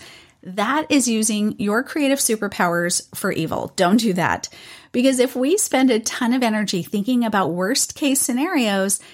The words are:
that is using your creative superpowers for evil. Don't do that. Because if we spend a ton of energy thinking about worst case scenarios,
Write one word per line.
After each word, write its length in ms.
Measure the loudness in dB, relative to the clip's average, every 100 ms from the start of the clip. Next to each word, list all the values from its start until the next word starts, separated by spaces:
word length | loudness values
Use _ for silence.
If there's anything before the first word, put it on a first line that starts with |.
| -12 -20 -20 _
that 420 | -10 -4 -2 -2 2
is 180 | 2 2
using 500 | 0 0 0 -2 -2
your 240 | -2 0
creative 360 | -2 0 0 2
superpowers 880 | 0 -2 -2 0 0 0 -2 -2 -6 -6
for 160 | -4
evil. 400 | -2 -2 -4 -4 0
Don't 200 | 2 4
do 160 | 2
that. 380 | 0 0 -2 -6 -18 -20 -20 -6
Because 260 | 0 2 2
if 160 | 0
we 220 | 0 0 0
spend 340 | 0 2 4
a 80 | 2
ton 360 | -2 -2 0
of 80 | 0
energy 400 | 0 0 -2 -2
thinking 420 | -2 -2 0 0
about 280 | 2 0 0
worst 420 | 0 -2 -2 -4
case 260 | -2 0 0
scenarios, 800 | 0 -2 0 0 2 0 0 -2 -8